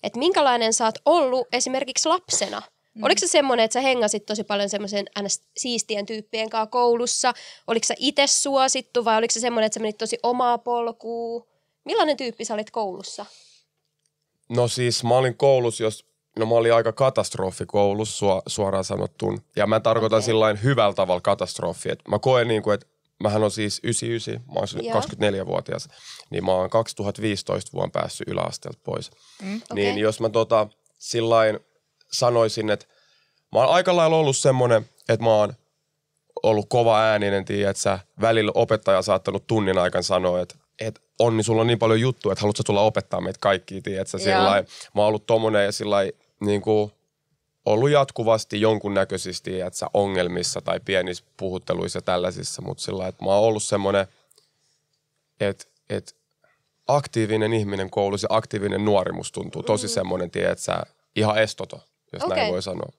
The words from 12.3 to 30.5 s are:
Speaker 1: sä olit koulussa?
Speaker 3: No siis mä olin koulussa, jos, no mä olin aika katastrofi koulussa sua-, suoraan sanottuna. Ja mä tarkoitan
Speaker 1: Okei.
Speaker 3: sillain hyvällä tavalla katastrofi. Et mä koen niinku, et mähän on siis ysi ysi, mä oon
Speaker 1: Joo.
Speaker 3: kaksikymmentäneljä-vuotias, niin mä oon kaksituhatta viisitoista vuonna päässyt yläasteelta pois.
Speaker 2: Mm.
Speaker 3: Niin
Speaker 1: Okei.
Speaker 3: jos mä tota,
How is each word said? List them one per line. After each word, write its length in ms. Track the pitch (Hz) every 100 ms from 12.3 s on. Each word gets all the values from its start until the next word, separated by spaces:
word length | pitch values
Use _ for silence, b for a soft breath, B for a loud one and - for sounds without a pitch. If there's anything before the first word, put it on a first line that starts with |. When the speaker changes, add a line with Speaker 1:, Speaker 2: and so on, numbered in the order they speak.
| 220 233
Speaker 1:
sä 80 |
olit 180 | 214 214
koulussa? 540 | 233 208 180 190 - - b b b _ _ _ _ _ _ _ _ _
Speaker 3:
No 180 | 120 120
siis 360 | - 123 113
mä 100 | 120 127
olin 180 | 131 117
koulussa, 460 | 139 131 120 107
jos, 220 | 110 104 _ _ _ -
no 60 | 113
mä 100 | 117
olin 180 | 117
aika 180 | 117 113
katastrofi 720 | - 135 120 98 - 95 - 101
koulussa 520 | 101 101 101 107 -
sua-, 240 | 101 95 -
suoraan 360 | - 98 95
sanottuna. 580 | 92 95 98 - 98 98 _ -
Ja 120 | 104
mä 120 | 110
tarkoitan 380 | 117 113 110 110
Speaker 1:
Okei. 80 | 107
Speaker 3:
sillain 380 | 110 110 104
hyvällä 300 | 120 123 104
tavalla 280 | 98 92 90
katastrofi. 680 | 101 98 92 - 87 87 -
Et 80 | 80 -
mä 120 | 101
koen 280 | 131 127 113
niinku, 240 | 110 104
et 160 | 101 _ _ _ _
mähän 240 | 107 107
on 80 | 107
siis 280 | 98 104 -
ysi 320 | - 117 117 117
ysi, 160 | 117
mä 220 | 113 - -
oon 120 | 98 -
Speaker 1:
Joo. 120 | 226
Speaker 3:
kaksikymmentäneljä-vuotias, 920 | - - - 104 98 90 90 - 87 - B B B B
niin 160 | 101 92
mä 60 |
oon 180 | 92 92
kaksituhatta 520 | 110 113 - 101 101
viisitoista 500 | 107 101 - 95 -
vuonna 180 | 92 90
päässyt 340 | 87 - - -
yläasteelta 520 | 50 50 - 50 -
pois. 280 | - - - b b b
Speaker 2:
Mm. 60 | 190 220 -
Speaker 3:
Niin 180 | 202 202
Speaker 1:
Okei. 80 | 202
Speaker 3:
jos 180 | 214 -
mä 100 | 113
tota, 380 | 110 113